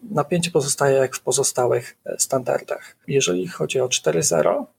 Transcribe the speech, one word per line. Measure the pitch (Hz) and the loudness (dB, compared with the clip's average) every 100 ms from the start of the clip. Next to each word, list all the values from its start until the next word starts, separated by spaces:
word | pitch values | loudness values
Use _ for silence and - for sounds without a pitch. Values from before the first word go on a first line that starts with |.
| - | -4
napięcie | 151 143 175 170 | -4 0 0 0
pozostaje | 165 139 - 139 135 | 0 0 0 2 4
jak | 131 - | 2 -2
w | |
pozostałych, | - 127 131 - 123 123 123 - - | -2 0 0 0 2 0 -2 -18 -12
e, | - | -6
standardach. | - 135 123 67 - - - _ - | -2 -2 0 -2 -2 -10 -10 _ -2
Jeżeli | 139 131 90 90 | 0 2 -2 -2
chodzi | - 76 - | -4 -4 0
o | 127 | 0
cztery | - - 160 | 0 0 0
zero | 151 160 87 285 269 | 2 2 2 2 -4